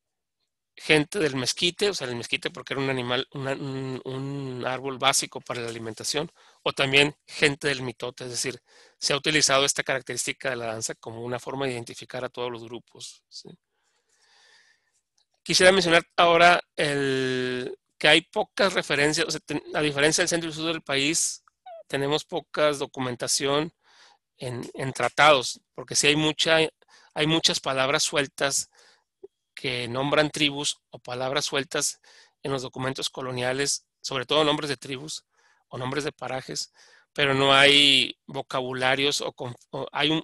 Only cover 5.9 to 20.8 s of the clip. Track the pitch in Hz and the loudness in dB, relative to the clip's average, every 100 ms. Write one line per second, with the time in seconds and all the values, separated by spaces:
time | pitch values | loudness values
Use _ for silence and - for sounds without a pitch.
5.9 | 107 113 147 170 - _ _ 147 - 139 | -8 -6 -4 -4 -10 _ _ -6 -2 2
6.9 | 139 147 - _ - 156 139 143 131 127 | 4 4 0 _ 0 0 2 -2 -4 -6
7.9 | - 123 - 127 117 139 120 _ - - | -8 -10 -10 -10 -6 -6 -8 _ -20 -20
8.9 | _ - 143 156 156 147 135 139 - 151 | _ -2 0 0 0 2 4 2 0 -2
9.9 | 135 - 123 - 135 139 123 113 110 - | -4 -4 -6 -6 -6 -6 -6 -6 -6 -8
10.9 | - - 113 120 123 - 131 139 123 117 | -10 -12 -12 -8 -8 -8 -6 -4 -6 -10
11.9 | - 113 127 123 123 123 117 113 120 - | -16 -12 -10 -8 -8 -8 -8 -12 -16 -18
12.9 | 120 123 - _ - - 170 _ _ _ | -18 -18 -18 _ -20 -20 -20 _ _ _
13.9 | _ _ _ _ _ _ _ _ _ _ | _ _ _ _ _ _ _ _ _ _
14.9 | _ _ _ _ _ - 165 185 190 170 | _ _ _ _ _ -2 6 8 8 6
15.9 | 165 - - 175 170 175 175 - - 151 | 4 4 4 4 8 8 8 2 -4 -2
16.9 | 143 139 131 131 127 127 127 123 - _ | 0 0 0 0 0 -2 -4 -6 -12 _
17.9 | _ 151 160 - 214 - - 202 180 - | _ 4 4 4 -4 -6 0 0 0 -2
18.9 | 143 147 156 165 151 - 151 - 170 151 | 2 2 2 -2 -4 -6 -8 -4 -2 -2
19.9 | 143 151 160 175 170 165 151 160 160 | 2 2 4 0 0 -4 -6 -4 -6